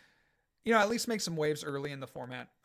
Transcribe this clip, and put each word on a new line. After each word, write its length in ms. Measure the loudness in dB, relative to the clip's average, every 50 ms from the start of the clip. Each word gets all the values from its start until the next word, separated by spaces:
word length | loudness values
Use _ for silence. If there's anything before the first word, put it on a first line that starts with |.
| -20 _ _ _ _ _ _ _ _ _ _ _ 0
you 80 | 4 6
know, 40 | 6
at 120 | 6 4
least 180 | 2 0 0 -2
make 140 | -2 -2
some 140 | -2 -2 -2
waves 280 | 0 2 0 0 0 -2
early 260 | -6 -6 -4 -4 -6
in 100 | -6 -8
the 60 | -10
format, 440 | -10 -10 -10 -10 -10 -10 -10 -12 -14 _ _ -14